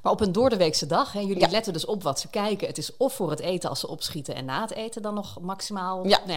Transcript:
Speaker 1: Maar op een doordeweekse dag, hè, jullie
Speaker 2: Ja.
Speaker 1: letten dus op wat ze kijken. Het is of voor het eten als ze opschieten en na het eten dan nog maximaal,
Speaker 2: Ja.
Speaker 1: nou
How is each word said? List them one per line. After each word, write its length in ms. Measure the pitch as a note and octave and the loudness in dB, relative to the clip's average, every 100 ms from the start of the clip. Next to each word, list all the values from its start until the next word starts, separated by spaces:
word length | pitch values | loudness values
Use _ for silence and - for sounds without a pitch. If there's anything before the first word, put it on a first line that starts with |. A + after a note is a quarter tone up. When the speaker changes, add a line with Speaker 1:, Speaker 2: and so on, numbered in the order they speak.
Speaker 1:
Maar 100 | - | 2
op 80 | G3+ | 4
een 120 | G#3 | 2
doordeweekse 540 | F3+ B3+ G#3 E3 - D3+ | 4 4 6 4 2 2
dag, 260 | F3 C4+ | 2 2
hè, 80 | G3+ | -2
jullie 200 | G3 F#3 | -2 4
Speaker 2:
Ja. 80 | F3+ | 4
Speaker 1:
letten 220 | G#3+ A3 | 4 0
dus 120 | D#3+ | -2
op 180 | - G#3 | -2 0
wat 180 | D3 C#3 | 0 -2
ze 80 | - | -2
kijken. 380 | G#3+ G#3 G3+ - | -2 0 0 -2
Het 120 | - | -4
is 180 | D3+ - | -8 0
of 160 | C4 | 0
voor 160 | - E3+ | 2 -2
het 100 | D3+ | 0
eten 280 | F3 F3+ E3 | -2 -2 -2
als 100 | - | -2
ze 80 | - | -4
opschieten 460 | E3 - D#3 - | -6 -6 -6 -6
en 100 | - | -6
na 160 | C3 C#3+ | -2 -2
het 120 | A3 | -2
eten 300 | - A3+ A3+ | -6 -8 -6
dan 120 | G#3 | -4
nog 260 | G#3 G3 - | -4 -4 -8
maximaal, 640 | F3 G3 - G3+ F#3 F#3 F#3 | -6 -6 -6 -4 -2 -2 4
Speaker 2:
Ja. 120 | - | 4
Speaker 1:
nou 140 | F#3+ | 4